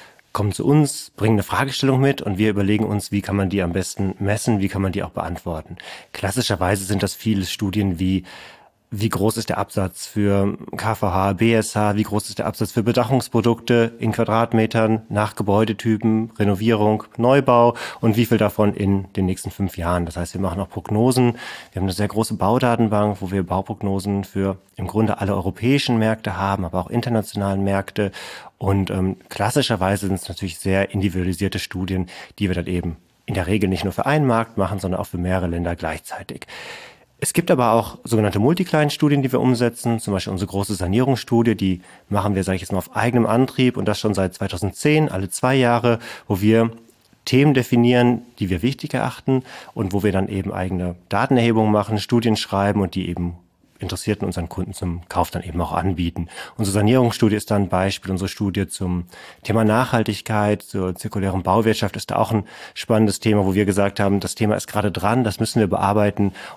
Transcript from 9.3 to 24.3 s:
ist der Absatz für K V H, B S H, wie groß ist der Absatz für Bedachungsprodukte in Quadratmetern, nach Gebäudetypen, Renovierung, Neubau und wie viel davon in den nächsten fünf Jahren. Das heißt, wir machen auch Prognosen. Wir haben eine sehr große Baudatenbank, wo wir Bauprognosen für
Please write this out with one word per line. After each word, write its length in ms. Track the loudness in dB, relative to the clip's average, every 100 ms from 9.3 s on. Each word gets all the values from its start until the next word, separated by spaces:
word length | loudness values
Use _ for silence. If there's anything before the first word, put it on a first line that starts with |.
| 0
ist 100 | -4
der 100 | -4
Absatz 480 | -4 -2 -4 -6 -8
für 500 | -2 2 2 0 -4 -10 -6
K 200 | -4 -2
V 160 | 0
H, 220 | 2 0
B 200 | 2 4
S 220 | 4 2 0
H, 200 | 0 0
wie 80 |
groß 260 | 0 -2 -4
ist 100 | -6
der 80 | -6
Absatz 260 | -4 -2
für 100 | 0
Bedachungsprodukte 1080 | 2 2 2 0 2 2 2 0 2 2 2 0
in 120 | -2
Quadratmetern, 920 | 0 2 2 2 2 2 2 2 0 0
nach 280 | -2 -2 -2
Gebäudetypen, 960 | 2 2 2 0 0 0 2 0 -2 0
Renovierung, 640 | 0 2 2 4 4 2 -4 0
Neubau 600 | 4 4 6 6 6 4 -10 -2
und 160 | 0 2
wie 80 | 2
viel 120 | 4
davon 360 | 2 2 0
in 380 | 2 0 0 -2
den 120 | -2 -2
nächsten 260 | -2 -8
fünf 260 | -6 -6 -4
Jahren. 280 | -2 0 -2
Das 120 | -6
heißt, 160 | -8
wir 80 | -4
machen 180 | -4 -4
auch 100 | -6
Prognosen. 680 | -8 -4 2 4 4 2 0 -12 -16 -12
Wir 80 | -6
haben 60 | -4
eine 80 |
sehr 160 | -2 -2
große 260 | -2 -4 -2
Baudatenbank, 800 | 0 2 2 2 2 2 0 -2
wo 100 | -4
wir 120 | -4
Bauprognosen 840 | -2 -4 -4 -6 -4 -4 -2 -4
für 320 | -4